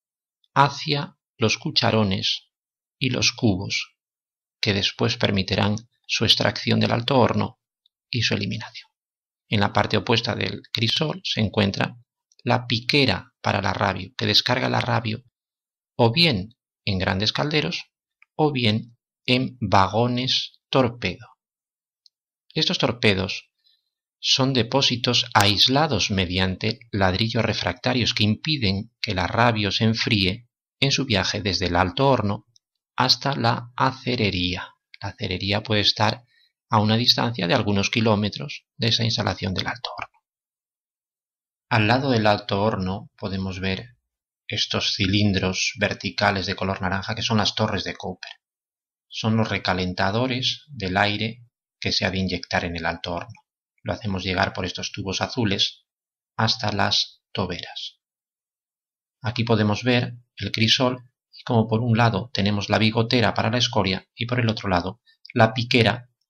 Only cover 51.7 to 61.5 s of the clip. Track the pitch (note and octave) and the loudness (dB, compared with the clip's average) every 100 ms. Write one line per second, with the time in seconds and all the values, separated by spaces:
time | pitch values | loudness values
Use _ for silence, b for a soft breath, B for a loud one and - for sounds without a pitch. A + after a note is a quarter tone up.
51.7 | - G2+ - G2 F#2 F#2 F2 - F#2 F2+ | -8 -4 -2 -2 -2 -2 -4 -4 -4 -4
52.7 | E2+ E2 E2 F2+ E2+ - - _ _ _ | -6 -6 -6 -8 -8 -10 -18 _ _ _
53.7 | _ G#2 F2+ G#2 F#2 F#2+ F#2 F#2+ - F2+ | _ -6 -6 -4 -4 -2 0 0 -2 -6
54.7 | - F#2 - F#2+ F#2 G#2 B2 G#2 G2 - | -6 -10 -8 -6 -4 -4 0 0 0 -2
55.7 | - _ _ _ _ _ - A2+ - G#2+ | -4 _ _ _ _ _ -2 0 0 -2
56.7 | G2+ G2+ - - - _ - F#2 E2+ - | 0 2 0 -2 -8 _ -6 -6 -6 -10
57.7 | - - - _ _ _ _ _ _ _ | -12 -14 -16 _ _ _ _ _ _ _
58.7 | _ _ _ _ _ A2 A2+ A2+ G#2+ G#2+ | _ _ _ _ _ -6 -2 0 2 2
59.7 | G#2 A#2+ B2 A#2+ - _ - G2 - A2 | 0 0 0 0 -6 _ -10 -6 0 2
60.7 | - B2+ B2+ - _ _ - - | 2 2 -2 -10 _ _ -12 0